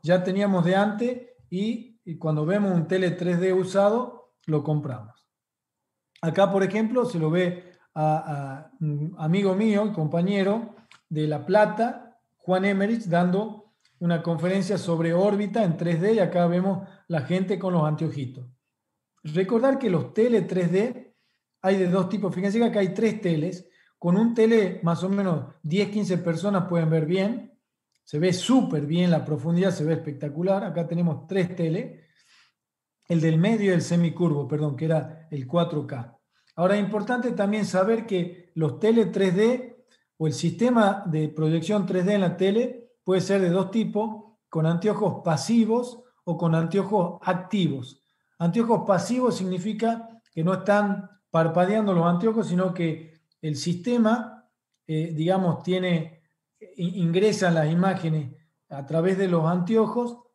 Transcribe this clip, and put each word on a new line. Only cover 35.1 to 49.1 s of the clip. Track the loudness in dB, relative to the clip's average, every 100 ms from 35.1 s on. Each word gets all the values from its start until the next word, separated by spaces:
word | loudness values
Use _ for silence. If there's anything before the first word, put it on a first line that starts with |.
| -14 -12
el | -10 -2
cuatro | 0 0 -4 -6
K. | -10 -12 _ _ _ _ 0
Ahora, | 2 2
es |
importante | 0 -2 -2 -2 -2
también | -2 0 0 0
saber | 0 2 0 -2
que | -4 -4 -8 -12 -4
los | -2 0
tele | 2 4 4
tres | 2 2 4
D | 2 0 -6 -18 _ _ _ -4
o | -4
el |
sistema | 0 -2 0 2 4 4 2 -2
de | -2 -2
proyección | 0 0 0 0 -2 0
tres | 0 0
D |
en | 2
la | 0 0
tele | 2 2 0 -6 -18 _
puede | 0 0
ser | 2 2
de | 2
dos | 2 0
tipos, | 0 0 -2 -4 -6 -16 _ -8
con | -2 0
anteojos | 2 0 0 -2 -2 -2
pasivos | -2 2 2 4 0 -2 -12 -20 _
o | -6 -2
con | 0 0
anteojos | 0 -2 0 0 -2 -4
activos. | -4 -4 -2 -2 0 -2 -10 -20 _ _ _ -4
Anteojos | -2 0 2 0 2
pasivos | 0 0